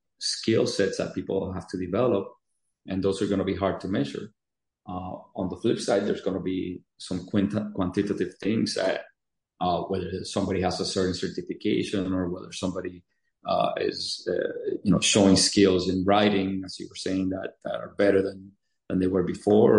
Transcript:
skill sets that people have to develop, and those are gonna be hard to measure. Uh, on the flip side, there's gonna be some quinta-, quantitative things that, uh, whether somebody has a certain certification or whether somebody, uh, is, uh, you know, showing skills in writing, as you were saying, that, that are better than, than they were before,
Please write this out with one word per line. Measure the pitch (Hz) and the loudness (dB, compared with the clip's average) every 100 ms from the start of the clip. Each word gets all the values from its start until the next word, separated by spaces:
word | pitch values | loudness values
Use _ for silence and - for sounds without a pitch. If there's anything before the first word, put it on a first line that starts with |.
| _ _ | _ _
skill | - - - 113 - | -8 -4 2 2 2
sets | - 95 - | 0 0 -2
that | - | -6
people | - 90 98 92 | -6 -4 -4 -4
have | 92 - | -6 -8
to | 92 | -8
develop, | 92 98 123 98 - - _ _ _ _ - | -2 0 2 0 -2 -12 _ _ _ _ -6
and | 95 | -2
those | 95 98 | 0 0
are | 104 | 0
gonna | 101 | 0
be | 95 90 | 0 0
hard | 95 87 | 0 -2
to | 92 | -2
measure. | 107 143 - - _ _ _ _ _ - | -2 -2 -6 -12 _ _ _ _ _ -12
Uh, | 90 92 - - | -10 -8 -12 -12
on | - 92 | -6 -6
the | - | -2
flip | 117 - | -2 0
side, | - 120 104 | 0 0 2
there's | - | -2
gonna | 98 90 | -4 -4
be | 87 92 90 87 - - | -4 -4 -6 -8 -14 -16
some | - 90 - | -8 -8 -2
quinta-, | 107 95 - - | 0 0 -2 -4
quantitative | - 90 101 98 - 90 - | -4 -2 0 -2 -2 -4 -4
things | - 113 - | -2 0 0
that, | - 95 - - _ _ _ _ - | 0 -2 -2 -8 _ _ _ _ -6
uh, | 87 87 | -2 -2
whether | 87 95 87 92 | -2 -4 -4 -8
somebody | - 104 98 95 | -6 -4 -2 0
has | 90 90 | 0 -2
a | |
certain | 95 - 92 | -2 0 0
certification | 90 92 87 - - 104 113 - 101 92 | -2 -4 -6 -8 -6 -2 0 0 -2 -2
or | 92 90 | -2 -2
whether | 90 - | -6 -10
somebody, | - 101 90 90 90 - _ _ _ - | -6 -6 -4 -8 -10 -18 _ _ _ -2
uh, | 92 - - | 0 0 0
is, | - - - - - | -2 -4 -6 -6 -4
uh, | - - - - - | -2 -4 -4 -6 -2
you | - | 2
know, | 87 | 2
showing | - 107 98 90 | 4 6 6 6
skills | - - 98 92 87 | 4 6 6 6 2
in | 92 90 | 0 4
writing, | 101 104 101 95 95 | 4 4 2 0 -4
as | 95 - | -6 -12
you | - | -14
were | - | -8
saying, | - 95 95 | -4 -2 0
that, | 92 - - | -2 -6 -10
that | - | -8
are | 101 - - | -8 -6 2
better | 101 95 | 4 4
than, | 95 95 98 - _ _ - | 2 -4 -14 -20 _ _ -4
than | 92 | 0
they | 92 | 2
were | 95 | 2
before, | 87 87 - 107 127 | 0 0 4 8 8